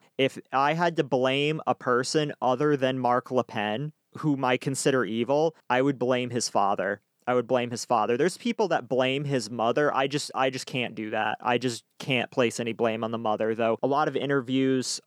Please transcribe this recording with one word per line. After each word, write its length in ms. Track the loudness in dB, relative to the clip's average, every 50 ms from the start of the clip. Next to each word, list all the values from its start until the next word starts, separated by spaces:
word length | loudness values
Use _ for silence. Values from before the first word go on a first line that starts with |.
| _ _ _ 0
If 180 | 0 0 0 -4 -10 -4 -2
I 200 | 0 2 2 2
had 220 | 2 0 0 2
to 60 | 0 0
blame 560 | 2 2 2 2 2 2 2 0 0 -2 -2 -2
a 80 | -4 -4
person 580 | -2 0 0 0 2 0 0 0 0 0 0 -4 -2
other 380 | 0 0 2 2 2 2 2
than 220 | 2 2 0 0 0
Mark 320 | 2 2 2 2 0 0
Le 120 | 0 0 0
Pen, 500 | 0 -2 -4 -2 -2 -2 -4 -6 -8 -12 _ _ _ -12 -4
whom 260 | -2 0 0 2 2
I 120 | 2 2
consider 480 | 2 0 -4 -4 0 0 2 2 2 2
evil, 500 | 0 0 -2 0 2 2 2 2 0 -2 _ _ 0
I 100 | 2 2
would 160 | 4 2 0
blame 320 | 0 0 0 0 0 0 -2
his 200 | -4 -4 -4 0
father. 520 | 2 2 2 2 2 0 0 -2 -4 -6 _ _ _ _ -4
I 80 | 0 0
would 100 | 0 2
blame 240 | 2 0 0 0 -2
his 160 | -6 -6 -2
father. 320 | 0 2 2 2 2 2
There's 200 | 2 2 0 0
people 320 | -2 -4 -4 -2 0 0 0
that 200 | 0 -2 -2 0
blame 340 | 0 2 2 2 0 -2 -2
his 280 | -2 -2 -2 -2 -4
mother. 420 | -4 0 0 2 2 2 2 2 2
I 140 | 0 0
just, 240 | 0 -2 -4 -6 -4 -2
I 160 | -2 -2 0
just 160 | -2 -4 -10
can't 300 | -6 -4 -4 -4 -4 -6
do 160 | -8 -6 -4
that. 260 | -2 -2 -2 -2 -4 -2
I 200 | 0 0 0 2
just 240 | 0 -2 -4 -4 -12 _ _ -10
can't 320 | -4 -2 0 0 -2 -2
place 280 | 0 0 0 0 0 -2
any 140 | -4 -4 -2
blame 300 | 0 0 0 0 -2 -4
on 80 | -4
the 80 | -4 -2
mother, 340 | -2 -2 0 0 0 -2 0
though. 240 | 0 0 0 0 0 0
A 40 |
lot 200 | 0 0 2 0
of 80 | 0 -2
interviews 840 | -2 -2 0 -2 -2 -2 0 0 0 2 2 0 0 -2 -4 -6 -8 -10